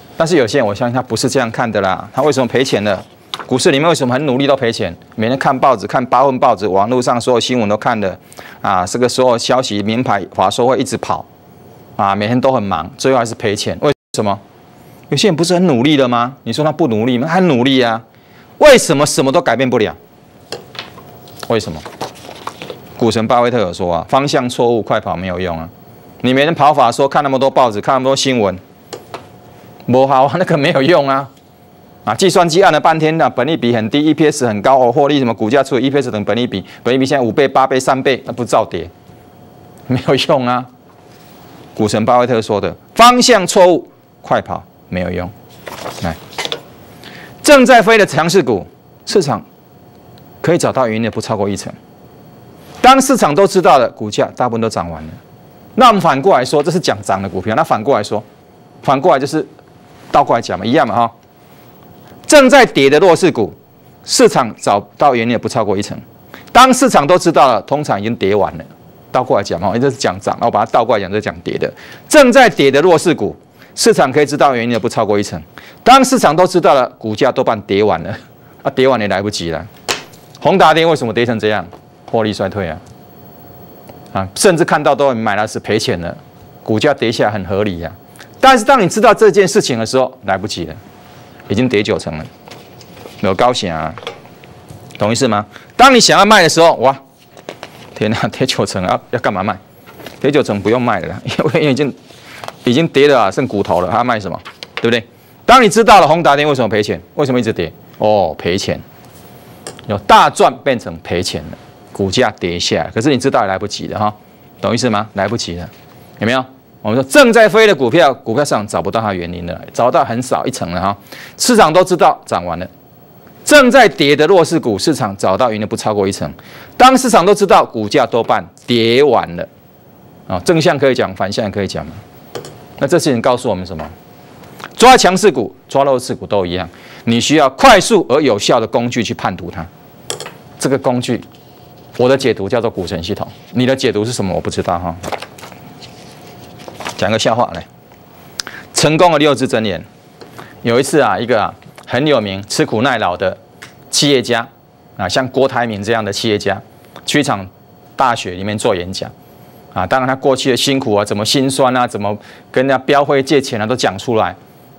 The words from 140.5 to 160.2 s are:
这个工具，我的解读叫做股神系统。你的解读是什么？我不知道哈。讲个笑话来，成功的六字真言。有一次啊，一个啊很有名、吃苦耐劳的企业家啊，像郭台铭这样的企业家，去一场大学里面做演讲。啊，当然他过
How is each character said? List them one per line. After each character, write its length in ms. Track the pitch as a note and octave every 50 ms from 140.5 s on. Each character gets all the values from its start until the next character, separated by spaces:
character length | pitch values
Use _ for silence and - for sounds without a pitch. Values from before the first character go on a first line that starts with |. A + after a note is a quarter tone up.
| - -
这 100 | - -
个 80 | C3+
工 240 | B2 - C3+ B2 B2
具， 220 | B2 - A#2+ - - - - - - - - - - - - - - - -
我 120 | - B2 B2+
的 80 | C3+
解 180 | C3+ C3+ B2 G#2+
读 140 | - G2 G2
叫 120 | B2 A#2
做 80 | G2+ -
股 160 | - G2+ F2+ E2
神 120 | G2+ E2+ F2
系 100 | G2 G2
统。 100 | - - - - - - - -
你 120 | B2 B2+
的 120 | B2 C3+
解 160 | C3+ - A#2+ F#2
读 120 | G#2 G#2+
是 80 | A#2 B2
什 120 | - G2+
么？ 100 | F#2 F2
我 60 | E2+
不 100 | - -
知 100 | - G2 F2+
道 120 | - F2+
哈。 200 | E2+ F2 E2+ E2+ - - - - - - - - - - - - - - - - - - - - - - - - - - - - - - - - - - - - - - - -
讲 140 | - F#2 G2
个 80 | A2 A2
笑 160 | - B2+ A2+
话 160 | A#2+ A#2 - -
来， 140 | E2+ - - - - - - - - - - - - - - - - - - - - - - -
成 240 | - - D3 D#3
功 140 | D#3+ F#3 F3
的 80 | D#3+ C#3+
六 160 | D3 D3+ C#3
字 100 | A#2 C3
真 200 | - B2 A2+ A2
言。 180 | G#2 F2 D#2+ - - - _ _ - - - - - - - - - - - -
有 160 | A#2+ A#2 B2+
一 40 | D3
次 160 | - - D3+
啊， 180 | C3 G#2+ F#2+ F#2
一 80 | A#2
个 160 | A2 B2 G#2+ F#2+
啊 100 | E2+ - - - - - - -
很 220 | - - B2 C3+
有 140 | D3+ C#3+ A#2
名、 200 | G#2+ G2+ F#2+ F#2+ G2+
吃 180 | - - - D#3
苦 180 | - B2 G#2+ A#2+
耐 140 | C#3 B2 A2
劳 180 | G#2 F2 F2+
的 200 | F2 F#2+ F#2 F#2+ - - _ _ - - - - - - -
企 180 | - - D3+ C#3+
业 140 | C#3+ B2+ A2
家 240 | A2 A#2+ A2+ A#2+ - _ _ _ _ _ _ _ _ -
啊， 120 | - G2 F2+
像 180 | - C#3 C3 B2+
郭 180 | - B2+ C3 C3+
台 180 | - B2 A#2+
铭 160 | A#2 G#2+ G2 G2+
这 120 | G#2+ A#2
样 100 | A2+ G#2
的 80 | G2+ G2+
企 160 | - - A#2
业 100 | G#2 G#2
家， 240 | - G2+ F#2+ - - - - - - - - - -
去 140 | - - D3
一 40 | C#3+
场 220 | D3 A#2 G2 F#2+ G2 - _ _ _ - - _ - -
大 180 | - C3+ B2 A#2
学 180 | - - G2 F2+
里 80 | F2+ G2
面 120 | G#2 G#2+
做 160 | A2 - B2 G2+
演 200 | F2 F2 F2+ F#2+
讲。 180 | - - - - - - - - - - - - - - - -
啊， 100 | G2+ F#2
当 160 | F2+ C3+ C3
然 60 | B2+
他 80 | C3 C3
过 220 | C3